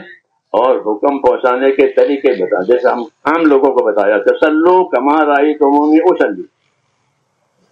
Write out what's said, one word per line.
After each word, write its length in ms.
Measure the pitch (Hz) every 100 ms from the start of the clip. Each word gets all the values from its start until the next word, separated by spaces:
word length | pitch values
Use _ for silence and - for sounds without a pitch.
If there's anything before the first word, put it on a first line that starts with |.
| - - _ _ _
اور 260 | 104 127 110
حکم 420 | 107 107 143 139
پہنچانے 520 | 127 120 127 123 135
کے 220 | 135 135
طریقے 520 | 127 123 139 135 98
بتا، 180 | 90 87
جیسے 260 | 92 123 123
ہم 140 | 120
عام 420 | 110 _ 143 165
لوگوں 280 | 156 135 135
کو 120 | 123 113
بتایا 320 | 104 101 104
کہ 260 | - 123
"صلو 440 | 160 156 170 185 180
کما 360 | 123 139 156
رأیتمونی 760 | 147 143 151 147 143 143 151 156
اصلی"، 440 | 180 160 127 92 87 _ _ _ _ _ _ _ _ _ _ _ _